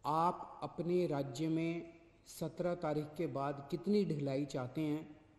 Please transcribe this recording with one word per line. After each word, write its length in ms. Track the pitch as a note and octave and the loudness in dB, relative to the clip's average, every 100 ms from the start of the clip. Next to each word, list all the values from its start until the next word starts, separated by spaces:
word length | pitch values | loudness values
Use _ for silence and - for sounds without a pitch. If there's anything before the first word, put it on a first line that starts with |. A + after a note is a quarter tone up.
| C3+ | 2
आप 540 | D#3+ E3+ F3 - - | 4 4 2 -8 -8
अपने 440 | - - E3 F3+ E3+ | -6 -4 2 2 4
राज्य 400 | C#3+ C#3 B2+ D#3+ | 2 0 -2 0
में 520 | D#3+ E3 E3+ - - - - - | 2 0 -2 -8 -16 -20 -20 -18
सत्रह 480 | - D#3+ - F3 F3 | -6 -6 -2 -2 0
तारीख 300 | D#3 D3+ D3 - | 0 0 -2 -2
के 100 | D#3+ | -2
बाद 400 | C3+ C#3 C#3 - | 0 -2 -4 -4
कितनी 340 | E3+ - G#3 F3+ | -4 4 4 4
ढिलाई 400 | D3 C#3 C3+ D3 | 0 0 0 0
चाहते 360 | C#3+ B2 D#3 | -2 -2 -2
हैं 400 | D#3 D3+ D#3+ - - | 0 -2 -4 -16 -20